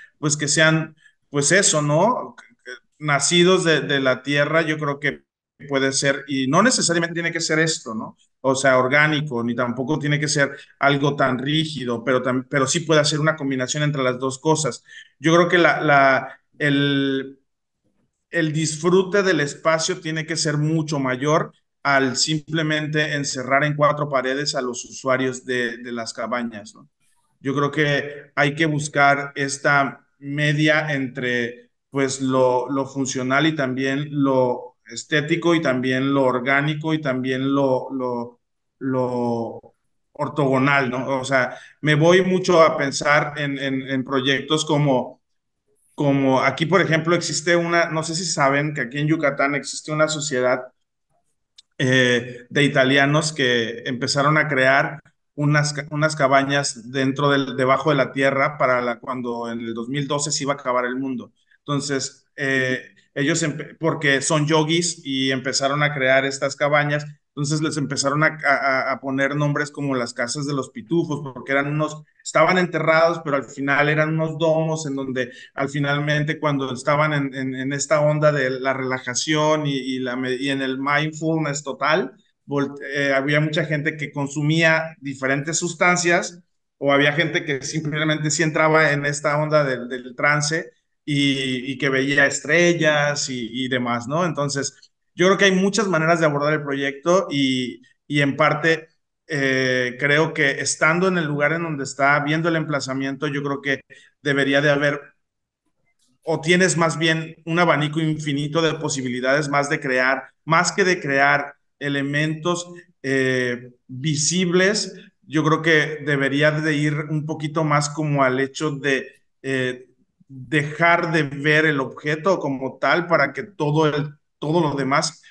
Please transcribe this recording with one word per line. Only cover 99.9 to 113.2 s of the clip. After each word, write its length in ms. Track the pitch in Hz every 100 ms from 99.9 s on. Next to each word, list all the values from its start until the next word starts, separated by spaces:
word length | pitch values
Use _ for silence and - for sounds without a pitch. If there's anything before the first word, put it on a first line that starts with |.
| 123
creo 360 | 143 147 160
que 260 | 156 139 139
estando 480 | 135 - 156 170 190
en 100 | 175
el 60 |
lugar 300 | 151 143 147
en 100 | 165
donde 220 | 165 143 131
está, 340 | - 139 147
viendo 300 | 143 160 170
el 80 | 160
emplazamiento, 680 | 151 143 127 135 139 139 151
yo 140 | 143
creo 200 | 143 139
que 180 | 139 135 - - - _
debería 380 | 147 139 135 139
de 120 | 147
haber, 280 | 143 143 - - _ _ _ _ _ _ _ _ _ _ _
o 200 | 156 147
tienes 340 | 151 180 180 151
más 240 | 165 151
bien 380 | 160 160 160 - 165
un 140 | 170
abanico 420 | 170 147 147 160
infinito 600 | 156 151 151 139 147 165
de 120 | 160
posibilidades, 720 | 143 147 139 127 123 131 143 143
más 220 | 143 139
de 100 | 156
crear, 520 | 135 127 127 135 - _
más 300 | 151 165 175
que 100 | 202
de 160 | 185 175
crear 540 | 143 139 143 143 139 - _ -
elementos, 880 | 143 143 139 143 156 156 175 175 175 175 - _
eh, 720 | 135 135